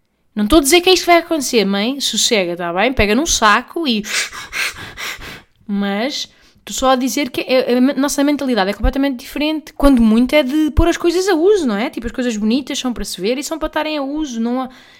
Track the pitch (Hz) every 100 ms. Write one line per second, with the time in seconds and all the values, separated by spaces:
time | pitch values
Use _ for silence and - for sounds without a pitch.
0 | _ _ _ 214 208 320 277 349 349 359
1 | - 339 330 330 254 240 196 196 220 277
2 | - 208 - 220 175 175 175 175 233 254
3 | 208 220 330 - 220 214 247 339 311 214
4 | 208 - - - - - - - - -
5 | - - - - _ _ - 202 202 202
6 | 262 - - _ _ _ - 202 262 262
7 | 254 285 294 - - 254 - 247 254 277
8 | 277 - 285 285 277 226 190 202 240 269
9 | 277 247 - 294 302 311 302 - 277 254
10 | 226 220 254 302 254 302 302 - 330 330
11 | 339 339 381 330 359 415 277 202 269 -
12 | 233 - 247 214 214 262 269 277 254 233
13 | 208 - 190 262 - 320 311 311 311 302
14 | 269 302 302 233 226 254 254 - -